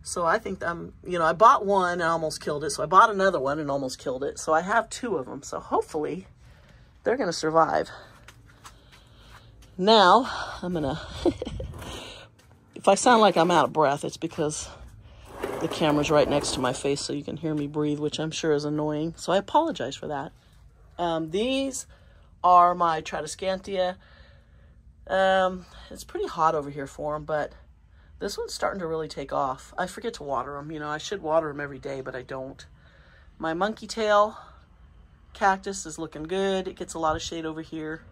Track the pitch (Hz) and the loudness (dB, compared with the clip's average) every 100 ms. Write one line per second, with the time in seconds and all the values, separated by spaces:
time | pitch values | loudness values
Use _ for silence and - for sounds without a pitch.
0 | - 190 165 214 214 190 170 170 170 - | -6 -2 2 2 0 -6 -6 -6 -12 -14
1 | - 175 160 165 226 269 196 196 180 175 | -6 2 2 8 8 8 4 2 2 0
2 | 165 165 156 - - 147 147 - 151 185 | 0 0 -2 -6 -6 -4 -4 -4 6 8
3 | 226 202 190 175 131 151 147 139 135 - | 8 6 2 2 0 -2 -2 -2 -4 -6
4 | 151 127 139 - - 156 180 226 226 - | -6 -4 -4 -4 2 2 2 0 0 -8
5 | 240 160 123 131 - 78 - 359 - 156 | -4 -4 -6 -12 -10 -10 -2 -2 -2 -6
6 | 151 175 - - - - - - - _ | -4 -6 -12 -20 -20 -20 -20 -20 -20 _
7 | - 254 196 170 156 160 151 156 165 - | -2 0 -2 -2 2 4 4 2 -2 -10
8 | - - - - - - - - _ - | -20 -20 -20 -20 -20 -20 -20 -20 _ -20
9 | - - - - - - - - 190 220 | -20 -20 -20 -20 -20 -20 -18 -2 4 8
10 | 180 214 247 - - - 180 170 139 160 | 8 6 4 -6 -10 -8 -6 -4 -2 -4
11 | - - 339 - - - - - - - | -8 -2 -2 -2 -8 -8 -10 -12 -14 -14
12 | - - - _ _ - _ - - 202 | -16 -18 -20 _ _ -20 _ 0 2 4
13 | 254 226 214 175 170 170 127 156 143 143 | 6 6 6 6 4 4 4 2 2 2
14 | 156 - 160 - 151 151 - - - - | -6 -8 -8 -4 -4 -4 -12 -16 -20 -20
15 | - - - - - - 165 - 156 147 | -20 -20 -20 -10 -8 -6 -6 0 2 2
16 | 147 147 135 143 - - 127 127 143 139 | 4 4 4 0 -2 -2 -4 -2 -2 -2
17 | - 143 - 156 160 151 143 151 151 147 | -4 -8 -8 -8 -4 -4 -4 -2 -2 -2
18 | 151 - 156 - 165 147 147 151 151 151 | -4 -4 -6 -2 0 0 0 -2 -2 -2
19 | 165 160 - 185 202 302 330 202 127 - | -6 -6 0 0 2 2 2 -4 -6 -8
20 | 147 143 143 - _ - - _ - - | -8 -6 -8 -14 _ -20 -20 _ -20 -6
21 | 175 165 160 185 240 269 269 254 - - | -2 -2 -4 -2 -2 -2 -2 -6 -12 -20
22 | - - - - 175 180 175 175 170 160 | -20 -20 -20 0 8 8 8 4 0 0
23 | 156 156 151 - 190 190 190 190 180 185 | -4 -8 -8 -4 -4 -4 -4 -2 -2 -4
24 | - - - - _ - - - - - | -18 -20 -20 -20 _ -20 -20 -20 -20 -20
25 | - 190 190 190 185 185 175 - - 190 | -4 2 4 4 2 -2 -14 -20 -18 -18
26 | - 359 392 175 160 160 143 147 139 - | -12 -8 -6 2 2 2 -4 -10 -12 -8
27 | 147 151 151 151 143 - - _ _ - | -8 -6 -4 -4 -4 -10 -20 _ _ -20
28 | - - 202 415 453 - - 202 165 160 | -20 -10 -8 -6 -10 -4 -4 -4 -6 -6
29 | 156 151 139 143 139 135 - - 180 220 | -6 -10 -6 -4 -4 -6 -10 -8 -6 -6
30 | 233 - 147 131 127 143 147 156 147 151 | -10 -8 -6 -4 -4 -10 -10 -8 -6 -6
31 | - 202 156 160 156 143 143 135 139 139 | -6 -6 0 0 0 -6 -8 -10 -10 -8
32 | 131 131 123 135 131 131 - - - - | -8 -12 -10 -10 -10 -14 -20 -20 -20 -20
33 | - - - - 160 165 202 220 214 226 | -20 -20 -20 -8 -4 -2 -2 -4 -10 -2
34 | 214 208 214 - - - - - - - | 4 6 4 0 -20 -20 -20 -20 -20 -20
35 | - - - - 202 190 196 190 160 151 | -20 -20 -20 0 2 2 -4 -10 -10 -10
36 | 156 151 156 190 196 190 185 - 175 165 | -10 -10 -6 -2 0 0 -4 -10 -10 -2
37 | 160 160 - 165 160 156 160 160 156 160 | -2 -2 -6 -8 -8 -8 -10 -10 -8 -10
38 | - | -14